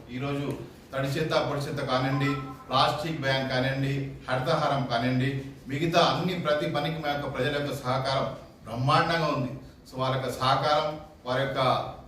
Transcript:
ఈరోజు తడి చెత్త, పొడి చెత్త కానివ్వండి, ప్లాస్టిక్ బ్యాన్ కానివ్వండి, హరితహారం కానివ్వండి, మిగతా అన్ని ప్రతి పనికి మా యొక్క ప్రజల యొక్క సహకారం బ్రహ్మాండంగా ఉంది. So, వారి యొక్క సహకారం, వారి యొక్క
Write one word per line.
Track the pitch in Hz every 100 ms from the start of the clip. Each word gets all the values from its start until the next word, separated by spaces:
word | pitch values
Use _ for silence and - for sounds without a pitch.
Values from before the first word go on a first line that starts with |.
| - 127
ఈరోజు | 139 143 143 - - - -
తడి | 135 139
చెత్త, | 160 160 160 139
పొడి | 139 139
చెత్త | 135 127
కానివ్వండి, | 127 135 139 139 - - - -
ప్లాస్టిక్ | 131 151 - 165 147
బ్యాన్ | 135 135 127
కానివ్వండి, | 127 135 135 135 139 - - -
హరితహారం | 131 151 156 143 127 123
కానివ్వండి, | 120 127 127 135 139 - - 127
మిగతా | 143 165 170 165
అన్ని | 165 180 175
ప్రతి | 151 151 165 151
పనికి | 156 160
మా | 147
యొక్క | 143 139
ప్రజల | 127 127 143
యొక్క | 143 -
సహకారం | - 135 135 123 113 - - -
బ్రహ్మాండంగా | 107 120 131 160 165 165 151 139
ఉంది. | 127 - - - -
So, | 127
వారి | 131 127
యొక్క | 120 -
సహకారం, | 131 123 139 151 - - - - 123
వారి | 131
యొక్క | 139 139 131 127 - -